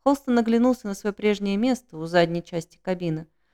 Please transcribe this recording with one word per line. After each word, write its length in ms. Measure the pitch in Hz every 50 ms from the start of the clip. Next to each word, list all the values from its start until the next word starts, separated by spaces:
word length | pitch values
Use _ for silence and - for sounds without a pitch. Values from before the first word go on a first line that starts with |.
| -
Холстон 340 | 269 285 277 - 254 240
оглянулся 480 | 240 226 226 233 233 240 254 247 - -
на 60 | 202 196
своё 200 | - - 208 196
прежнее 440 | - 202 214 208 196 202 202 196
место 400 | 202 233 262 247 233 - _ -
у 80 | 156 160
задней 380 | 165 175 175 175 170 170 175 170
части 340 | - 180 165 160 - _ _
кабины. 460 | _ 185 185 175 180 165 156 156 160 - _ _ _ _